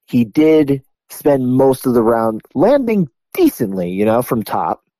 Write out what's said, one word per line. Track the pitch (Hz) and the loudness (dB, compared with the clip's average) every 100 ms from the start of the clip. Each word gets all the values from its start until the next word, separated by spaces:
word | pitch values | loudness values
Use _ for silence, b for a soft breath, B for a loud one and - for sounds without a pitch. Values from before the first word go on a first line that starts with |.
| - | -4
he | 123 113 | -2 0
did | 156 156 156 139 139 _ _ _ | 2 4 4 2 -4 _ _ _
spend | - 151 139 127 127 | -4 0 0 0 2
most | 135 127 131 | 2 2 0
of | 120 | 0
the | |
round | 113 117 113 110 - | 2 0 -2 -4 -8
landing | 127 196 285 233 208 165 _ _ | 0 2 2 0 -2 -2 _ _
decently, | - 330 - 104 95 87 | 0 0 0 -6 -4 -6
you | 95 104 | -2 0
know, | 117 | 0
from | 127 120 | -2 -4
top | 101 104 82 - _ _ | -4 -6 -4 -6 _ _